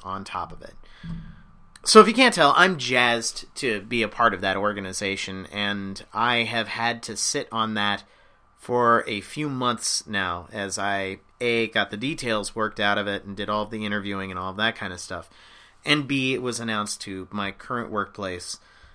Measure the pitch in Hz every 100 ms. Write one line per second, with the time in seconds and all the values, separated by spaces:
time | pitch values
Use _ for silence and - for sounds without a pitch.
0 | 95 95 95 92 82 80 - - - -
1 | - 82 - - - - - - - 220
2 | 202 233 254 185 143 135 185 170 120 127
3 | 120 117 113 - - - 131 107 104 120
4 | 107 - 117 95 98 95 104 101 95 95
5 | 101 98 - 95 92 104 101 101 98 95
6 | - 104 120 120 113 117 107 - 117 117
7 | - 101 - 143 127 113 110 107 104 101
8 | - - - _ _ _ - 123 120 117
9 | - 107 95 - 151 131 123 117 - -
10 | - 101 92 87 90 107 98 92 101 98
11 | 95 98 - - 120 117 113 110 101 107
12 | 127 160 120 110 98 - 107 - 101 104
13 | 101 101 101 98 101 107 107 113 107 104
14 | 98 98 95 92 92 95 110 113 101 90
15 | - 90 80 - - - - - - 151
16 | 135 139 131 131 123 113 117 107 104 -
17 | - 95 92 104 98 95 - 123 117 107
18 | 95 - 98 90 - - - - -